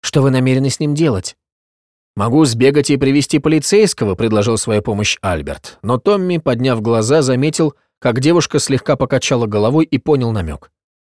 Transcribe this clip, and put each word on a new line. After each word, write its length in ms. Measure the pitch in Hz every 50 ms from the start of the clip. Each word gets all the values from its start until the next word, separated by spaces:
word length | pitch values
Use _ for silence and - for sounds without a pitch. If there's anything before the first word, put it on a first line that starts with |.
"Что 200 | - - - 147
вы 100 | 135 135
намерены 380 | 131 131 127 131 131 131 135 139
с 100 | - -
ним 140 | 156 147 147
делать?" 420 | 147 170 151 113 92 - - - _ _ _ _ _ _ _ _ _ _ _ _ _ _ _ _
"Могу 300 | 104 101 117 123 151 160
сбегать 440 | 131 113 113 127 139 143 147 139 -
и 60 | 143
привести 420 | 135 135 135 139 147 139 - - 147
полицейского", 760 | - 156 156 156 - - 202 208 220 180 - - 123 101 92
предложил 420 | 90 113 113 107 104 104 117 117
свою 240 | 107 - - 107 104
помощь 360 | 101 - 104 101 104 - - -
Альберт. 580 | - 95 87 78 71 69 73 - - - - _
Но 160 | - 104 123
Томми, 400 | 123 _ 202 208 196 185 180 175
подняв 440 | 160 - 151 123 117 127 135 123 113
глаза, 400 | 107 117 117 113 107 110 147 160
заметил, 520 | 139 131 127 123 139 156 147 - 165 147 - _ _ _ _ _
как 200 | - 127 117 127
девушка 400 | 131 151 175 175 147 - - 143
слегка 360 | - - 135 127 - - 143
покачала 520 | 127 135 - 143 123 - - 139 120 117
головой 380 | 107 107 104 104 113 139 160 160
и 120 | - -
понял 340 | 127 _ - 151 135 123 117
намёк. 400 | 110 104 87 78 73 - - _ _ _ _ _ _ _ _ _ _